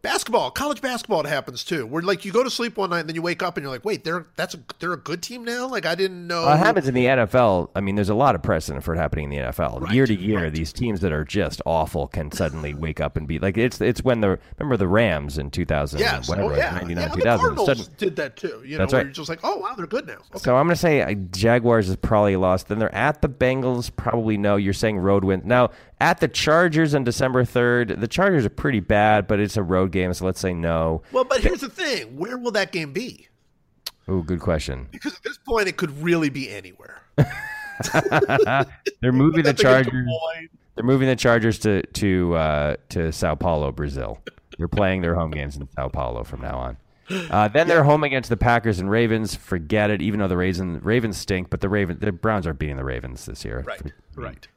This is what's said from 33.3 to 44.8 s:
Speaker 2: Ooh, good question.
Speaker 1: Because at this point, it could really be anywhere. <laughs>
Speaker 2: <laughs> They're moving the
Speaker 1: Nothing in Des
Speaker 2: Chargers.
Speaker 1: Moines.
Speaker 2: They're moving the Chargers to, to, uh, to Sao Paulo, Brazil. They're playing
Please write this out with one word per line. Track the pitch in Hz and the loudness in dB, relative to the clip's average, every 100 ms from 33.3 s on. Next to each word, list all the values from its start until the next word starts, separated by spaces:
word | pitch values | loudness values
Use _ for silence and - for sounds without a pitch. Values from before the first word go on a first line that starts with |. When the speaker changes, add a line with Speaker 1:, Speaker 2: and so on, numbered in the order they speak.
| _ _ _ _ _ - _ - | _ _ _ _ _ -18 _ -4
Speaker 2:
Ooh, | 92 | -2
good | 80 87 | 0 -2
question. | - 78 - 65 65 | 0 -2 -2 -8 -12
Speaker 1:
Because | - 302 | -10 -12
at | - | -10
this | - - | -12 -12
point, | - 226 190 | -2 0 0
it | - | -2
could | 170 143 | -6 -4
really | 165 170 151 | 0 2 2
be | 135 127 | -2 -10
anywhere. | 101 92 - - - _ | -12 -14 -20 -20 -20 _
<laughs> | - | 0
Speaker 2:
<laughs> | - - - - - - - - 392 156 - - 427 135 - - - - | 0 0 -12 -12 -12 -8 -2 0 2 0 2 2 2 2 0 -6 -12 -2
They're | 123 | 2
moving | 127 147 160 | 6 6 6
the | 147 | 2
Speaker 1:
Nothing | |
in | |
Des | |
Speaker 2:
Chargers. | 131 135 131 123 123 123 | 4 6 6 4 -2 -2
Speaker 1:
Moines. | 160 160 165 165 _ _ | -4 -4 -8 -14 _ _
Speaker 2:
They're | - | -4
moving | 120 135 131 | 2 4 4
the | 123 | 2
Chargers | 123 117 113 107 | 4 4 2 2
to, | 110 98 | 2 0
to, | - - 104 92 87 | -2 -2 2 2 2
uh, | 85 78 73 73 - _ | 2 2 0 -2 -4 _
to | 92 82 | -4 -4
Sao | - 85 71 | -2 -2 0
Paulo, | 90 80 71 | 0 0 -2
Brazil. | 65 73 67 57 55 - _ _ - | -4 -6 -6 -8 -10 -16 _ _ -8
They're | 85 | -4
playing | - | 0